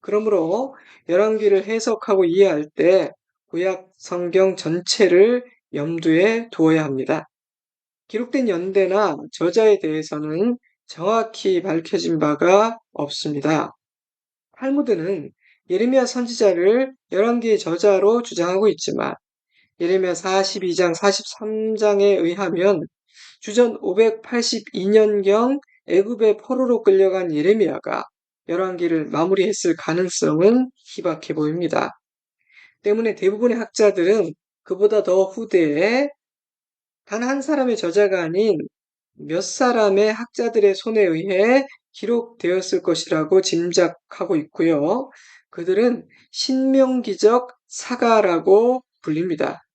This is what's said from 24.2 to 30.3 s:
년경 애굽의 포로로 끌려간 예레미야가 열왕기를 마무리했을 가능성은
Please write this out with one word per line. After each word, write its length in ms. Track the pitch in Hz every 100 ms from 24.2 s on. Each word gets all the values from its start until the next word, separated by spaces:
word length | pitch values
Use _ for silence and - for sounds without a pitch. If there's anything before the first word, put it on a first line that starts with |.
| - 240 226 226 - - 190
년경 720 | 214 214 208 196 208 247 285 _ _ -
애굽의 500 | 175 202 220 214 208
포로로 440 | - 247 254 233
끌려간 520 | - 190 190 190 180
예레미야가 680 | 151 165 220 170 - - - - _ _ _ -
열왕기를 580 | 170 190 180 170 160 143
마무리했을 720 | 143 170 190 185 196 175 165
가능성은 920 | - 165 180 - 156